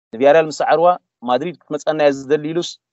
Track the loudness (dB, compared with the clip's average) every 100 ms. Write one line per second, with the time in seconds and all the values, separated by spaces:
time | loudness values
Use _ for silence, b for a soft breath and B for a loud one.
0 | _ 0 4 4 2 -2 -2 2 2 0
1 | _ _ -4 -4 -4 -10 -10 -8 -4 0
2 | 0 0 -2 -4 -2 -8 -8 -12 _